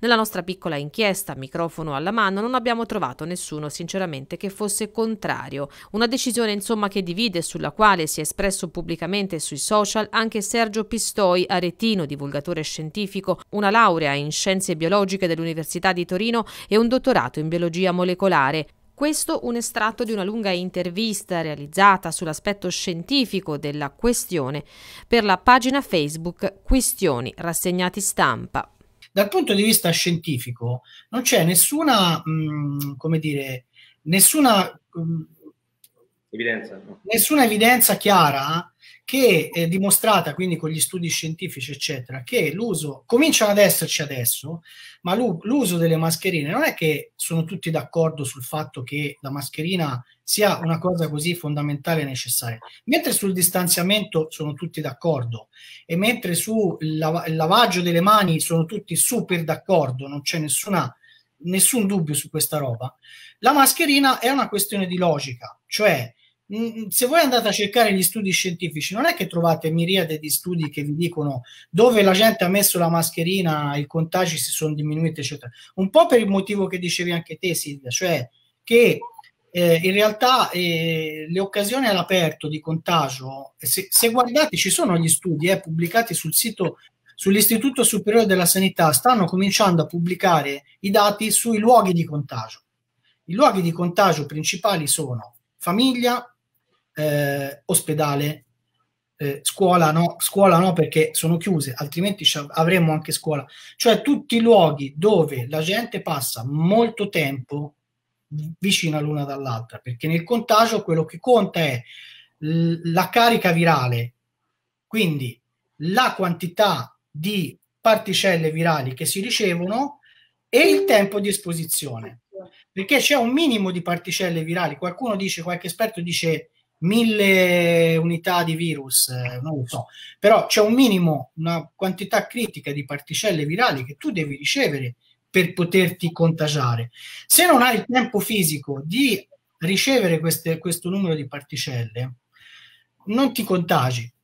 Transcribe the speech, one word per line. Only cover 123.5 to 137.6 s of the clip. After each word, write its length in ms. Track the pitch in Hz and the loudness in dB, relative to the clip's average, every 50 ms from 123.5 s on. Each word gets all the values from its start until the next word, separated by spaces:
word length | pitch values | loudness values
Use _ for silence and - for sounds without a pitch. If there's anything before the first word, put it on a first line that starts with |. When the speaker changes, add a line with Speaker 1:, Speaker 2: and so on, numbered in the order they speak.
| 240 208 196 185 | 2 2 0 0
Speaker 2:
di 100 | 180 180 | -2 -4
particelle 600 | 170 - 175 170 - - 170 - 196 180 170 165 160 | -4 -4 -4 -4 -4 -6 -4 -2 -2 -2 -2 -2 -4
virali. 340 | 160 170 185 175 156 147 - | -2 -2 -2 -2 -2 -4 -4
Qualcuno 380 | - 180 175 - 262 240 208 | -8 -8 -6 -4 -4 -4 -2
dice, 260 | 190 196 190 - - | -2 -2 -4 -4 -6
qualche 260 | 165 175 175 170 - 185 | -6 -6 -6 -6 -6 -10
esperto 320 | 170 - 220 220 220 - | -4 -2 -2 -2 -2 -6
dice 500 | 170 170 165 - - 165 160 151 - _ _ _ _ _ _ _ | -8 -4 -4 -2 0 0 0 -2 -4 _ _ _ _ _ _ _
mille 1160 | - 170 208 233 233 226 220 208 202 196 190 185 185 180 175 175 170 170 170 165 165 165 165 160 | -2 2 4 4 4 4 4 4 4 6 6 6 6 6 4 4 4 4 4 4 4 4 4 2
unità 460 | 160 170 170 165 165 190 180 175 170 | 2 0 -2 -2 -2 0 0 0 0
di 120 | 165 160 | 0 -2
virus, 540 | 160 175 170 151 143 135 135 127 - - - | -2 -2 -4 -4 -6 -8 -2 0 0 0 0
eh, 300 | 127 123 123 123 123 123 | -2 -6 -6 -6 -8 -8
non 160 | 127 156 160 143 | -8 -6 -6 -6
lo 60 | 127 | -6
so, 220 | 120 - - - - - - - - - _ | -6 -8 -10 -10 -12 -16 -20 -20 -20 -20 _
però 260 | - 202 226 196 - | 4 6 6 6 4
c'è 160 | - - - | 2 2 4
un 120 | 208 208 226 | 4 4 6
minimo, 580 | 254 277 240 202 185 175 165 151 139 127 - _ | 6 6 6 6 4 4 2 2 0 -4 -10 _
una 340 | - 160 165 170 165 - - _ | -6 -4 -4 -4 -4 -6 -10 _
quantità 500 | _ 190 190 185 - 202 190 - 208 196 - | _ -4 -4 -4 -6 -6 -2 -2 -2 -2 -2
critica 440 | - 240 233 202 - 151 135 147 | -4 -4 -4 -4 -6 -10 -10 -8
di 140 | 143 147 139 | -8 -8 -8
particelle 600 | 127 143 143 - - 160 - - 220 185 160 147 | -8 -10 -12 -10 -8 -6 -2 -2 0 0 0 -2
virali 380 | 147 160 196 240 240 151 135 127 | -2 -2 0 0 0 0 -2 -6
che 140 | 123 - _ | -10 -12 _
tu 140 | - 311 | -8 -6
devi 260 | 233 180 156 147 139 139 | -4 -4 -4 -6 -6 -6
ricevere 580 | 143 147 - 277 269 190 147 139 131 123 123 _ _ _ _ _ _ _ | -4 -4 0 0 0 0 0 -2 -6 -6 -8 _ _ _ _ _ _ _
per 240 | _ 190 180 170 180 | _ 2 2 2 0
poterti 580 | - 175 170 - 190 185 170 180 - - 165 | -2 -2 2 4 2 2 2 0 -2 -4 -6
contagiare. 800 | 165 - 170 165 160 160 156 147 147 151 131 123 120 113 117 120 _ - - - - - - _ | 0 2 2 2 2 2 -2 -2 0 0 0 0 -2 -2 -4 -8 _ -18 -20 -20 -18 -20 -4 _
Se 180 | - - 339 | 4 4 6
non 160 | 359 320 247 | 6 6 6